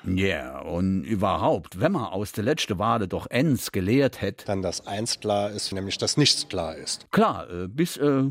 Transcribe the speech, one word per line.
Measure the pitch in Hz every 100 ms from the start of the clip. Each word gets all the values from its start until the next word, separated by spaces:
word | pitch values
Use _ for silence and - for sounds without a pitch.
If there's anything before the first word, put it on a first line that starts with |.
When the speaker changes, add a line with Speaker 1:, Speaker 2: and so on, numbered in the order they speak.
| -
Speaker 1:
Ja, | 90 98 78 65 67
und | 76 85 95 95
überhaupt, | 71 104 98 85 131 160 - 95
wenn | 160
man | 180 98
aus | 98 104
der | - 107
letzten | 156 - 92
Wahl | 110 117 95
doch | 87 -
eins | 120 160 120 -
gelehrt | 101 92 135 135 -
hätt. | 98 - -
Speaker 2:
Dann, | 95
dass | 92 - -
eins | 104 110 -
klar | 107 101 104
ist, | 104 -
nämlich, | 95 98 -
dass | 113 -
nichts | 139 - -
klar | 92 80 73
ist. | - - -
Speaker 1:
Klar, | - 214 95 76
äh, | 87 92
bis, | 131 175 -
äh, | 147 135 135